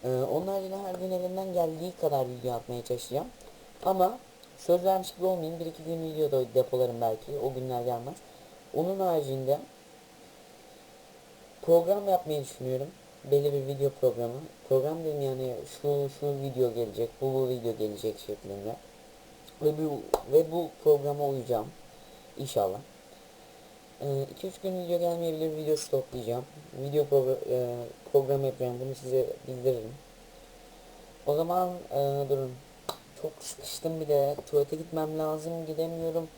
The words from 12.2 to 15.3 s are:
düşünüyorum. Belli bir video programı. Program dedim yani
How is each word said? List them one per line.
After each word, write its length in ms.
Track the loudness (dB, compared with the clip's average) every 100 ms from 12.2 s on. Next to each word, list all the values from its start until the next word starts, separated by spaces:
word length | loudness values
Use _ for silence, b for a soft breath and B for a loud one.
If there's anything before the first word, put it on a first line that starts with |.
| 2 -4
düşünüyorum. 460 | -4 -8 -4 -4 -4 -10 -20 -20 2
Belli 220 | 4 4
bir 140 | 0 -2
video 220 | 0 0
programı. 500 | 4 2 2 -4 -4 -12 -16 2
Program 340 | 4 4 -2
dedim 180 | -2 -2
yani 320 | -2